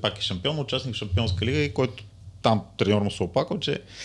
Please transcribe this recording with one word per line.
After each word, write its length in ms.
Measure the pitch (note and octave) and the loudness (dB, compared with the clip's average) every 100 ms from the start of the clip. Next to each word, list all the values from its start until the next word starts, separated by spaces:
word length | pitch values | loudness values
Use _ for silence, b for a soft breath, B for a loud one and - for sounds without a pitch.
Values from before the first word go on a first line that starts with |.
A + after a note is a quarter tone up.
пак 160 | G#2+ - | -2 -2
е 40 | |
шампион, 340 | - F2+ C3+ D#3 | -4 -4 -2 -2
но 60 | |
участник 320 | C3 C3 C3 | -2 -4 -4
в 40 | A2+ | -6
Шампионска 480 | G#2 F#2 A2+ F2+ A2 | -2 0 0 0 0
лига 120 | D3 | 2
и 160 | D3 | 0
който 300 | - B2+ - - - - - | 0 0 -2 -18 -20 -20 0
там 200 | B2 G#2+ - - | 4 4 2 0
треньор 260 | G2 G#2 | 4 4
му 80 | G3+ | 2
се 120 | - | -2
оплаква, 380 | F2 C3 - - | 0 0 0 -2
че 200 | - - B B | -2 -4 B B